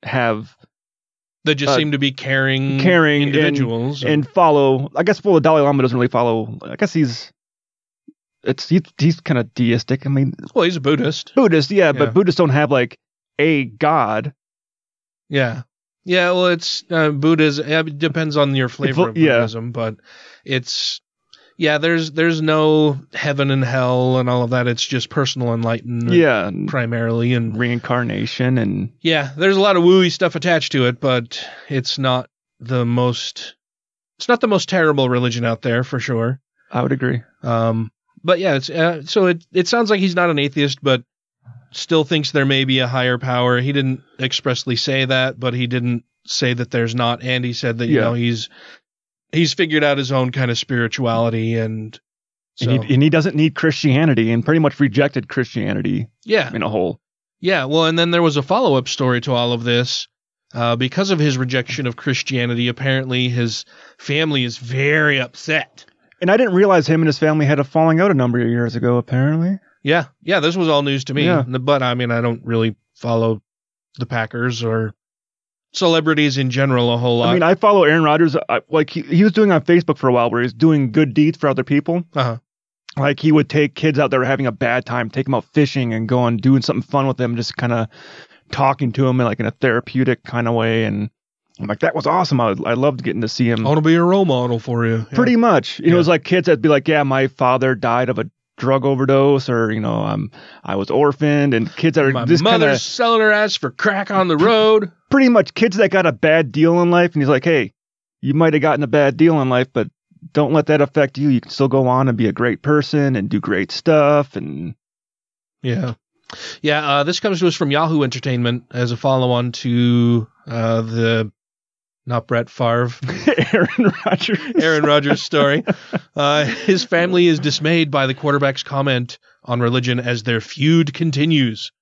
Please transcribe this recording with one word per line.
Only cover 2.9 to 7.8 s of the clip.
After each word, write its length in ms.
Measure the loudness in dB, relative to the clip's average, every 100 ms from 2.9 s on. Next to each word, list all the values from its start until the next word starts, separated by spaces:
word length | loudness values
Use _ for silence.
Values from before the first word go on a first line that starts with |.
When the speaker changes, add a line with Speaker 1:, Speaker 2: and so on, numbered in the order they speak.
| 4 4 2
Speaker 1:
and, 120 | 0 0
Speaker 2:
individuals. 640 | 0 0 -2 -2 -4 -6 -2
Speaker 1:
and 200 | -2 -2
follow, 640 | 2 4 4 4 2 -2 -4
I 80 |
guess, 180 | -2 0 2
well, 80 | 2
the 60 |
Dalai 200 | 4 2
Lama 200 | 2 2
doesn't 140 | 0 2
really 100 | 0
follow, 500 | 0 0 0 -4 -10
I 160 | -14 -4
guess 160 | -2
he's, 360 | 0 -2 -2 -14 _ _ _ _ _